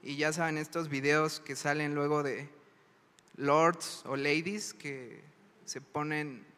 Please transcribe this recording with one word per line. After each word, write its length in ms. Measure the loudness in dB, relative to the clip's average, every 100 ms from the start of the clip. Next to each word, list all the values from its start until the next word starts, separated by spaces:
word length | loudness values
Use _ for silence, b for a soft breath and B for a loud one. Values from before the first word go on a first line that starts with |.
Y 140 | -8 0
ya 160 | 0
saben, 260 | 2 0 0
estos 300 | -4 -6 -2
videos 520 | 0 4 4 4 -2
que 140 | -8
salen 400 | -4 0 0 0
luego 280 | 0 2 2
de 260 | 0 -4 -8 -16 b b b b b _ _ -2
lords 680 | 4 6 6 4 -8 -10
o 120 | -6 -2
ladies 580 | 2 2 0 -6 -8
que 480 | -10 -10 -10 -12 -18 -20 _ -20 _
se 160 | -12 -12
ponen 640 | -6 -4 -2 -2 -4 -10 -18